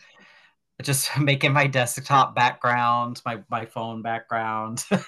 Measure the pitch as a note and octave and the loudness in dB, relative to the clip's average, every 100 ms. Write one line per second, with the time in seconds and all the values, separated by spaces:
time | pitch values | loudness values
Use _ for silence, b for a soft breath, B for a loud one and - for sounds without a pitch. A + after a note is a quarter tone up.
0 | b b b b b b _ - - C3+ | b b b b b b _ -8 -2 0
1 | - C3+ C#3+ C#3 D3 C#3+ C#3 C3 A#2+ - | 0 0 2 2 4 4 2 2 -2 -4
2 | - C#3 B2 B2+ B2 - B2 A#2+ A#2+ A#2+ | 2 4 4 2 0 2 0 2 2 2
3 | A#2+ B2 B2+ A2 - A#2 A2+ A#2+ A2+ A2 | -2 -6 -8 -8 -6 -8 -6 -8 -8 -6
4 | A2+ A2+ - A#2 A2 A2 A2 B2 - G3 | -6 -6 -4 -4 -2 -4 -4 -6 -2 -2